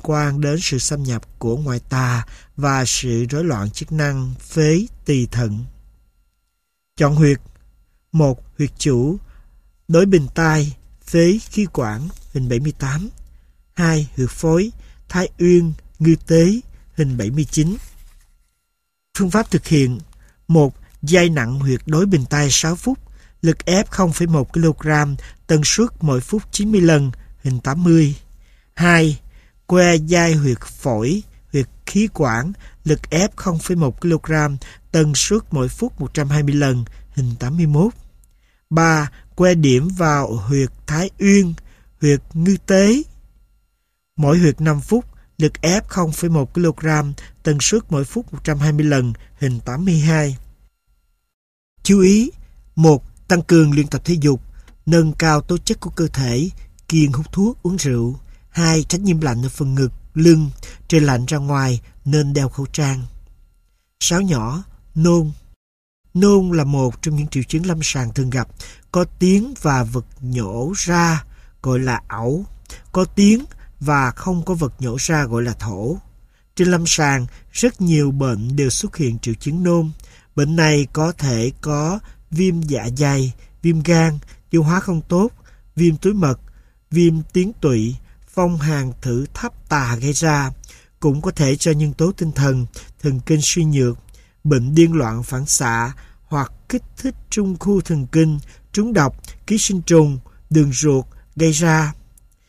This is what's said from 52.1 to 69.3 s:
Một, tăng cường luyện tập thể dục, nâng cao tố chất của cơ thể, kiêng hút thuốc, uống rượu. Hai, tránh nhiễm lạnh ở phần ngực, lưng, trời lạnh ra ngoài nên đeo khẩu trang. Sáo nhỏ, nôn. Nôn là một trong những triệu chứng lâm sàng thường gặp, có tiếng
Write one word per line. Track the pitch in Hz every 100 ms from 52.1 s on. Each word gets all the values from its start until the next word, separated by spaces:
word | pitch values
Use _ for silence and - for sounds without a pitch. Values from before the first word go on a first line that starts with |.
| 208 254 - - - -
Một, | - 160 143 - - -
tăng | 180
cường | 165 170 151
luyện | 143 147
tập | 135
thể | - 170
dục, | 147 131 - - - - -
nâng | 165 156
cao | 147 165 151
tố | - 175
chất | - 220
của | 180
cơ | - 156
thể, | - 131 120 175 - - - -
kiêng | 160 147
hút | 131 156
thuốc, | - 202 -
uống | 175 185
rượu. | 143 120 117 135 - - _
Hai, | - 165 160 147
tránh | 175
nhiễm | 196 165
lạnh | 156 117
ở | 127
phần | - 139
ngực, | 135 131 - -
lưng, | 156 165 160 147 - - - -
trời | 160
lạnh | 147 127 123
ra | 151
ngoài | 139 139 131 120 - -
nên | 139 151 143
đeo | 143 135
khẩu | - 135
trang. | - 143 131 123 - - - _ _ _ _ _ _
Sáo | - 175
nhỏ, | 196 139 110 147 196 - -
nôn. | 156 170 170 156 147 - _ _ _ _ _ _
Nôn | 175 202 202 185
là | 170
một | 139 143 127 113
trong | 160 151
những | 147
triệu | 139
chứng | 120 160 180
lâm | 165
sàng | 147 139 117
thường | 110 131
gặp, | 127 117 - - - _
có | 175
tiếng | 175 - 180